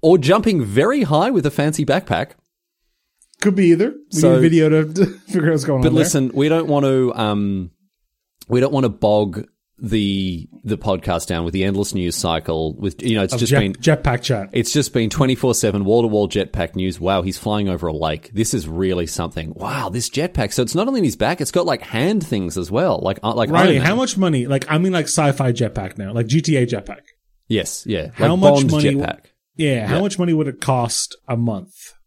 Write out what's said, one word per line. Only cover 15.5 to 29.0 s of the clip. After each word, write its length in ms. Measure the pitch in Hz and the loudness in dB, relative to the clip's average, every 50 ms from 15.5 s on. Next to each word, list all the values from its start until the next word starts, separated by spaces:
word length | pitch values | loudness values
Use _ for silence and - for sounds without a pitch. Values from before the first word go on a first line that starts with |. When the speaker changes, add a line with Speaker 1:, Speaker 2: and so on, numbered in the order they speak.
| 113 | 0
Speaker 1:
seven, 320 | - - 107 98 101 98 | 2 0 0 0 0 0
wall-to-wall 420 | 95 107 120 117 113 104 104 104 90 | 2 2 2 2 2 2 0 0 0
jetpack 480 | - 101 98 - - - 87 80 - | -2 -4 -4 -4 -4 -6 -6 -4 -4
news. 240 | 95 92 92 87 - | -4 -4 -4 -4 -4
Wow, 220 | 85 90 98 95 | -2 -2 0 0
he's 160 | 85 95 92 - | -2 -4 -6 -6
flying 320 | - 107 104 104 104 98 | -4 -4 -2 -2 -2 -2
over 160 | 90 82 85 | -2 -2 -4
a 60 | 82 78 | -4 -4
lake. 360 | 76 80 78 78 78 - - - | -2 -4 -4 -4 -6 -10 -10 -4
This 180 | 98 113 - | -4 -4 -2
is 160 | - 117 78 78 | -2 -4 -4 -6
really 380 | 80 85 95 92 92 90 85 | -4 -2 -2 0 0 -2 -4
something. 480 | 78 - - 85 80 - 87 80 80 - | -4 -6 -6 -8 -6 -6 -10 -10 -10 -12
Wow, 340 | - 90 - 127 139 - 85 | -10 -8 -8 -6 -6 -6 -6
this 220 | 90 120 113 - | -6 -6 -6 -6
jetpack. 420 | - 139 156 180 - - 117 98 | -4 -4 -4 -4 -2 -4 -4 -2
So 100 | - - | 0 -2
it's 120 | 123 113 - | -2 -2 0
not 120 | 165 208 | -2 -2
only 140 | 254 269 247 | 0 0 0
in 40 | 185 | 0
his 120 | 131 - | -2 0
back; 240 | - 104 120 175 - | 0 -2 -2 -2 -2
it's 100 | 147 - | -6 -2
got, 140 | - 180 175 | -2 -2 0
like, 160 | 170 135 - | 0 -2 -4
hand 460 | - - - 113 135 180 214 214 160 | -6 -6 -4 0 0 0 0 0 -2
things 320 | - - 104 92 85 78 95 | -2 -4 -4 -4 -4 -4 -6
as 120 | 87 78 | -6 -2
well. 300 | 95 123 175 180 110 - | -2 0 0 0 0 0
Like, 180 | - 92 98 - | -2 -4 -4 -2
uh, 100 | - 107 110 | -4 -4 0
like 140 | 117 113 107 | 0 0 2
Speaker 2:
Riley, 200 | 156 170 180 185 | 4 4 6 6
Speaker 1:
Iron 80 | 151 139 | 4 4
Man. 80 | 127 | 2
Speaker 2:
how 100 | 160 202 | 0 0
much 220 | 240 262 - - 196 | 0 -2 -2 -2 -2
money? 280 | 190 175 156 131 120 | 0 0 0 0 0
Like, 240 | 131 139 135 - - | 0 -2 -2 -2 0
I 60 | 156 | 0
mean, 160 | 156 180 190 | 0 0 0
like, 140 | 185 170 147 | 0 0 -2
sci-fi 460 | - - - 151 143 135 - 139 127 | -2 0 2 2 2 2 2 0 0
jetpack 440 | 123 123 127 107 - - 98 95 - | 0 0 -2 -2 -2 -6 -8 -8 -10
now, 160 | - 101 95 | -10 -10 -6
like 140 | 107 117 120 | -4 -4 -2
G 160 | 110 131 165 | 0 0 0
T 140 | 151 156 156 | 2 2 2
A 100 | 131 123 | 2 0
jetpack. 340 | 120 - 101 95 - 104 - _ _ _ _ _ _ _ _ _ _ | 0 -2 -8 -8 -12 -18 -18 _ _ _ _ _ _ _ _ _ _
Speaker 1:
Yes, 380 | 113 104 82 - - - - | -2 -2 -2 -4 -10 -12 -8
yeah. 240 | - 107 87 76 - | -6 -4 -4 -4 -6
Speaker 2:
How 220 | - - - 147 170 | -4 0 2 2 2
Speaker 1:
Like 60 | 185 | 6
Speaker 2:
much 140 | 190 147 143 | 6 6 6
Speaker 1:
Bond 160 | 143 139 147 | 6 4 4
Speaker 2:
money 120 | 160 151 147 143 | 2 2 2 2
w- 120 | 139 139 | 2 0